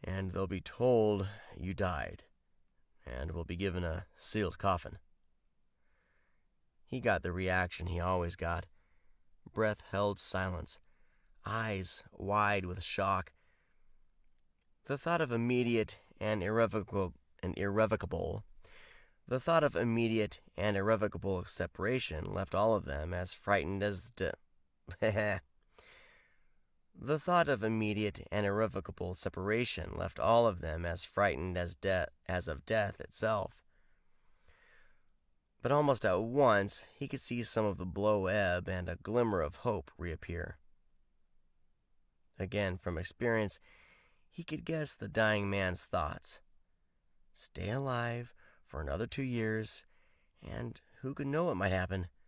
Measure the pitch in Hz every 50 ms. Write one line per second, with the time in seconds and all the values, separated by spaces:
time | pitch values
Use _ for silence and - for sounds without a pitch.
0 | - - 92 95 95 92 92 98 95 92 101 90 - - - - 120 127 123 113
1 | 107 107 104 98 92 95 - - - - - - - 92 92 - 98 90 87 69
2 | 53 50 - - - _ _ _ _ _ _ _ _ _ _ _ _ _ _ _
3 | - 62 62 64 71 80 82 85 82 - 87 87 98 98 85 90 87 82 80 92
4 | 95 - - - - - - 110 101 85 - - - 98 90 87 - - - -
5 | - - - _ _ _ _ _ _ _ _ _ _ _ _ _ _ _ _ _
6 | _ _ _ _ _ _ _ _ _ _ _ _ _ _ _ _ - - 123 127
7 | 117 117 98 87 - 92 87 92 95 92 90 92 92 90 - - 85 87 87 87
8 | 87 92 92 90 87 85 85 - 87 85 85 85 - - - - _ _ _ _
9 | _ - - - _ - - - - - - 107 110 107 107 - - - - 98
10 | 104 104 98 - - - - 95 95 92 90 85 80 - - - - - - _
11 | - - _ _ _ - - - - - 107 113 113 110 101 95 92 - - -
12 | - - - - - 95 104 104 104 101 104 101 92 90 90 90 85 - - -
13 | 95 98 98 95 95 - - _ _ _ _ _ _ _ _ _ - - - -
14 | - _ _ _ - - _ _ _ _ _ _ _ _ _ _ - - 143 139
15 | - 165 170 165 160 127 120 113 117 120 123 123 123 117 117 113 107 - - -
16 | - - - - - 107 110 104 87 101 110 117 113 104 113 110 92 - 101 101
17 | 95 87 - - _ _ _ _ - 90 - - 98 101 98 110 110 104 117 104
18 | - 87 - 87 85 82 - 107 - - - - - - - - - - - -
19 | - - _ _ _ - 123 131 - 165 170 160 151 143 - 85 113 120 113 117
20 | 117 113 113 110 104 101 - - - - - - 98 107 98 98 98 107 113 98
21 | 107 101 - - - 98 95 90 90 - - - 87 87 - - 92 110 131 127
22 | - - 82 78 90 98 98 92 95 - - 95 104 113 110 98 82 71 69 73
23 | 78 85 87 87 92 92 - - - 101 104 95 71 85 98 98 98 104 101 92
24 | - - - - 95 78 - - _ _ _ _ _ _ _ _ _ - 90 -
25 | 120 110 101 110 107 104 98 90 - _ _ _ _ _ _ - - - - -
26 | - - - - _ _ _ _ _ _ _ _ _ _ _ _ _ _ - -
27 | - 127 151 151 - 185 175 175 165 147 135 101 107 110 113 110 107 104 104 104
28 | 107 101 - - - - - 104 101 98 101 107 110 104 - 95 92 - 90 -
29 | 92 92 92 - - - - 90 92 101 107 117 123 - - - 87 95 101 110
30 | - 90 - - - 101 113 120 120 113 92 85 - 80 78 82 85 85 85 -
31 | - - - 95 101 98 71 65 85 92 87 90 87 87 90 - - 98 95 90
32 | 80 - - _ _ - 92 90 85 82 76 69 - - 113 110 104 98 - -
33 | - - - - 107 110 110 101 - - - - _ _ _ _ _ _ _ _
34 | _ _ _ _ _ - - _ _ - - _ _ - - - - - - -
35 | _ _ _ _ _ _ _ _ _ _ _ _ - 120 139 147 151 143 131 110
36 | - 104 92 92 110 113 123 143 139 120 107 101 98 101 - - - - - -
37 | 143 131 - 127 - - 120 120 113 - - 113 107 104 95 90 92 92 78 98
38 | 101 107 107 101 95 90 101 107 98 90 90 90 82 90 95 90 87 85 87 -
39 | - 101 110 123 120 113 101 90 78 73 - - - 123 107 87 76 - - -
40 | 82 85 80 - - - 87 85 82 - - - - - - _ _ _ _ _
41 | _ _ _ _ _ _ _ - _ _ _ _ _ _ _ _ _ _ _ _
42 | _ _ _ _ _ _ _ - 98 92 - 104 101 92 90 90 - 95 87 80
43 | 92 - - - 120 120 113 113 107 98 - - _ - - - - - - -
44 | - _ _ _ _ _ - - 170 - 156 156 165 160 160 156 151 143 - -
45 | - 101 - 113 110 107 107 104 101 98 98 98 95 92 90 - - - - 87
46 | 78 - - - - - - - _ _ - - _ _ _ _ _ _ _ _
47 | _ _ _ _ _ _ - - - - - - 90 95 233 - 139 135 123 120
48 | 120 117 117 120 120 123 - - - - - _ - - - 73 80 69 71 92
49 | 117 - - 143 135 127 123 117 110 110 110 110 110 - - - - - _ -
50 | _ _ _ _ _ _ _ - - - - 117 120 117 107 - _ _ - -
51 | - 131 143 - 143 139 143 160 175 170 120 90 98 95 95 92 92 92 95 95
52 | 90 - - - -